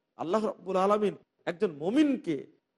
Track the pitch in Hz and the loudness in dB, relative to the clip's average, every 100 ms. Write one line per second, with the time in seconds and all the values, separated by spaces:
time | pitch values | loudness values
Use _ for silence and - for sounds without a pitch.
0 | _ - 147 214 214 - - 185 196 208 | _ -10 -2 0 -2 -6 -4 0 2 2
1 | 208 151 _ _ - 170 202 143 165 254 | 0 -4 _ _ -8 -2 -4 -2 0 2
2 | 302 254 - 139 - _ _ | 2 0 -4 -6 -8 _ _